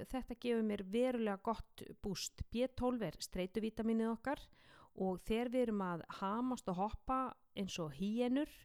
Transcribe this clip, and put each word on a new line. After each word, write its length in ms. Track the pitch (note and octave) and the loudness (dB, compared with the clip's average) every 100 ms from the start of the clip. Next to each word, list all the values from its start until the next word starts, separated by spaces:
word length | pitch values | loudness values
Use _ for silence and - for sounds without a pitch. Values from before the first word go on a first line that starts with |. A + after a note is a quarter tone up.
| - | -4
þetta 260 | C4 A#3+ A#3+ | -4 -6 -4
gefur 280 | A#3+ A#3 A3 | 0 2 2
mér 180 | G#3 | 0
verulega 560 | F#3+ G#3+ B3+ B3+ A3 F#3+ | 0 2 2 2 0 0
gott 440 | - A3 - - - - | -2 -4 -6 -14 -16 -8
búst. 400 | - F3+ - - - | -4 -4 -4 -6 -6
B 140 | A3+ B3+ - | 0 0 2
tólf 280 | B3 B3 | 0 2
er 120 | F#3+ - | -2 -4
streituvítamínið 960 | - - F#3 - A3 A3 A3 A3+ A3+ | -6 -4 -2 -2 -2 0 2 2 2
okkar 300 | A3+ - D4 - - - - - - | 0 -2 -4 -6 -20 -20 -20 -20 -4
og 220 | F#3+ F3+ | -2 -2
þegar 280 | - A3 B3 | 0 2 2
við 120 | B3 A#3+ | 4 4
erum 140 | G#3 F#3+ | 2 0
að 180 | E3+ - - | -2 -4 -4
hamast 500 | G3 G#3+ B3+ B3 - | -2 0 0 0 -2
og 120 | F3 | 0
hoppa 360 | G3+ - - C4 B3+ - _ - | 0 -2 0 0 0 -4 _ -6
eins 200 | F#3+ - | -4 -2
og 120 | D#3+ C#3 | -4 -2
hýenur 540 | G3 A3 B3 B3+ D4+ - | 0 2 4 4 2 -4